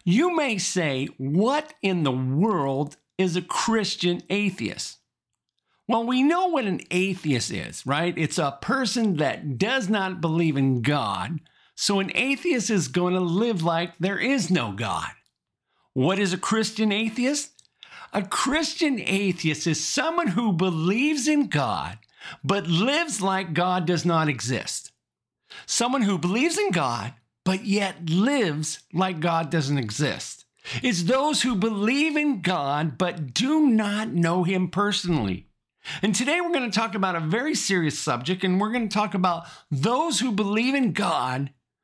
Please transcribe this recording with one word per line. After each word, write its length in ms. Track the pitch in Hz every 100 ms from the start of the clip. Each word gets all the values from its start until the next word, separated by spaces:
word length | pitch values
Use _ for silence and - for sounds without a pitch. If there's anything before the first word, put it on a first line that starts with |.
You 320 | 175 202 349 330
may 220 | 277 202
say, 520 | - 185 156 131 139 -
"What 580 | 135 160 226 294 302 -
in 200 | 196 180
the 80 | 143
world 840 | 127 127 139 220 180 139 135 143 - _ -
is 160 | 185 170
a 60 |
Christian 840 | 180 - - 220 190 - 175 175 -
atheist?" 640 | 202 202 160 107 - - - _ _ _ _ _ _ _ _ -
Well, 160 | 220 233
we 180 | 254
know 240 | 285 349 370
what 180 | 311 208
an 160 | 175 -
atheist 600 | 180 190 185 151 123 -
is, 340 | 104 64 - 131
right? 320 | 143 175 175
It's 220 | 156 -
a 180 | 143 -
person 560 | - 262 247 - 220 156
that 420 | 143 131 151 123
does 280 | 202 269 190
not 320 | 214 190 175
believe 360 | 160 160 165 139
in 240 | 135 127
God. 580 | 117 147 107 95 90 165 - _ _ -
So 240 | - 202
an 120 | 196 -
atheist 560 | 254 277 359 247 220
is 160 | 208 127
gonna 320 | 170 180 185
live 420 | 175 180 233 190
like 320 | 165 165 170 -
there 180 | 185 185
is 320 | 208 269 175
no 220 | 175 113
God. 400 | 95 107 80 - - _ _ _ _ _ _ _
What 240 | 135 143 196
is 160 | 196
a 40 | 185
Christian 540 | - 220 220 - 214
atheist? 600 | 202 226 220 247 294 - _ _ _ - - -
A 100 | 202
Christian 800 | 190 - 262 302 311 - 311 240
atheist 680 | - 190 202 180 160 151 170
is 180 | 156 -
someone 420 | - 294 339 311
who 260 | 175 233
believes 760 | 165 185 160 165 220 294 302 254
in 200 | 294 233
God, 520 | 147 123 87 73 107 - _ - - 131
but 200 | 196 170
lives 560 | 165 233 302 330 220
like 320 | 190 190 180
God 320 | 165 180 180 165
does 200 | 170 175
not 240 | 165 151
exist. 640 | 120 113 120 - - - _ _ _ _ _ _ - -
Someone 380 | - 247 269
who 140 | 208 180
believes 400 | 175 220 320 392
in 140 | 415
God, 420 | 175 135 117 107 - _ _
but 220 | - 190 208
yet 440 | 202 196 165 170
lives 680 | 175 233 285 185 147 156 - _
like 260 | 165 190 165
God 320 | 170 165 156
doesn't 260 | 165 135 143
exist. 680 | 110 107 143 69 - - _ _ - 120
It's 220 | 254 175
those 380 | 170 262 302 302
who 140 | 262 208
believe 600 | 226 202 214 277 311 302
in 260 | 294 214
God, 560 | 170 175 139 147 160 120
but 360 | 180 160 135
do 340 | - 262 311 294
not 460 | 220 202 208 220
know 300 | 170 165 180
him 260 | 175 185 180
personally. 760 | 185 202 196 175 156 101 90 - _ _ _ - -
And 140 | 214 196
today 240 | 254 339
we're 140 | 349
gonna 180 | 339 240
talk 240 | 208 226 208
about 220 | 190 170
a 20 |
very 340 | 156 214 294
serious 460 | 269 - 185 156 147
subject, 460 | - 120 127 185 190
and 160 | 185
we're 100 | 214
gonna 160 | 247 220
talk 260 | 208 190
about 320 | 190 180 165 - - -
those 520 | 135 190 254 339 208
who 100 | 262
believe 420 | 208 202 214 247
in 200 | 277 240
God, 580 | 185 190 147 123 127 139 - _ _